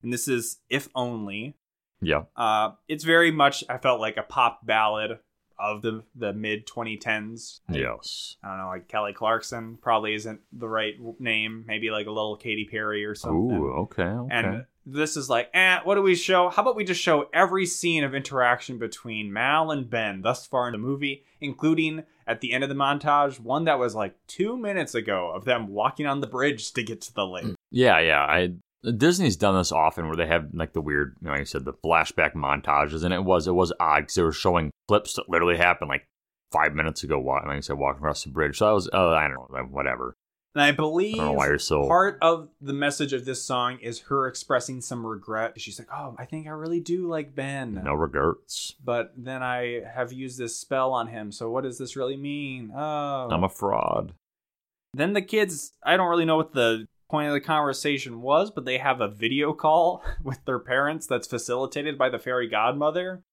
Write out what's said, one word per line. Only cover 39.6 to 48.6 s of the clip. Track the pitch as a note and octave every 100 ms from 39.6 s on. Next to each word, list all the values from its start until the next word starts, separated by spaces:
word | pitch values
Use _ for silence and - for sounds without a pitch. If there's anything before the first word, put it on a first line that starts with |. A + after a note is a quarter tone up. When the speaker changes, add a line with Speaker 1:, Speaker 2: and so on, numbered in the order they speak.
Speaker 2:
whatever. | C2 C#2 C#2 B1 B1+ - _ _ _
Speaker 1:
And | D3
I | C#3+
believe | C#3+ D#3 E3 G#3 A3
Speaker 2:
I |
don't | D2
know |
why | C#2 C#2
you're | D2
so | - D2+ C#2+
Speaker 1:
part | F3 F#3+ -
of | E3 E3 D3 _
the | C#3
message | C#3+ C#3+ C#3+ D3
of | C3
this | B2+ B2+
song | - B2+ B2 B2+
is | A2+ A#2
her | - C#3 C3
expressing | B2+ - C3 B2 C3
some | - A#2+ A2+
regret. | G#2+ F#2+ A2 A2+ -
She's | - G2
like, | -
"Oh, | D3 C#3+ A#2
I |
think | B2 D#3 D#3
I |
really | D#3 D#3+ E3+
do | E3+ F3 F3
like | E3 C#3+
Ben. | C3+ C#3 C#3 B2+ G2+
Speaker 2:
No | F#2
regrets. | D2 D#2+ C#2 D2+ - _ -